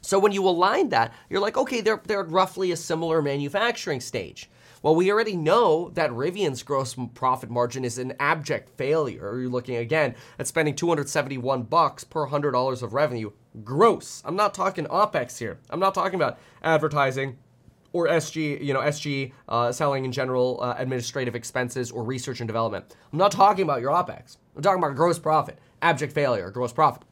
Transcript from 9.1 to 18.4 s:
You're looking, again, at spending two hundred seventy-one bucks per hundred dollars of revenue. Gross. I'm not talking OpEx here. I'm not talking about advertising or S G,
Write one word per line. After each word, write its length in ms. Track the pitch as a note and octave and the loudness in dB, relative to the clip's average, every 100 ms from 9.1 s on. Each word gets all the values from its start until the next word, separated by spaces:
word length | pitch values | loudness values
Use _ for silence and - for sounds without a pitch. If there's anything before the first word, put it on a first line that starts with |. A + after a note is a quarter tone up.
| - F#2 A#2 | -4 -8 -6
You're 80 | B2+ | -4
looking, 280 | B2 A#2+ A#2+ | -4 -4 -6
again, 400 | A#2 D#3 C#3+ A#2 - - | -2 0 0 -2 -18 -10
at 80 | C#3+ | -4
spending 260 | - D3+ | 0 0
two 140 | C#3 E3+ | 0 0
hundred 200 | E3 C#3+ | 0 0
seventy-one 560 | D3+ C#3+ C3+ B2 C3 | -2 -2 -4 -2 -2
bucks 400 | A#2+ E3 D3+ - | 2 4 4 0
per 220 | - D#3+ C#3+ | -8 -4 -2
hundred 280 | D3 C#3+ | 0 0
dollars 280 | B2 C3 B2 | 0 0 -2
of 140 | A#2 A#2+ | -4 0
revenue. 340 | D3 B2 G#2+ - _ A#2 G#2+ | 0 -2 -8 -12 _ -20 -6
Gross. 580 | C3+ A3+ F#3 - - - | 4 4 4 -4 -14 -8
I'm 120 | F3+ | 0
not 160 | G#3 | 0
talking 320 | G3 F#3+ F#3+ A3+ | 0 -4 -2 -2
OpEx 520 | F3+ G#3 D#3+ B2 - | 2 2 0 -4 -8
here. 220 | A2+ E2 _ | -10 -10 _
I'm 100 | D#3 | -2
not 140 | G3 | 0
talking 220 | F#3+ F3+ F3+ | 0 -2 0
about 240 | C#3 - - - | -2 -2 -18 -8
advertising 760 | - D#3 D#3 D3 C#3 C3 C#3 A#2+ _ _ - _ _ | 2 2 2 2 0 0 -6 -8 _ _ -20 _ _
or 160 | F3 E3+ | 0 2
S 240 | E3 D#3 | 2 0
G, 260 | D#3+ | -4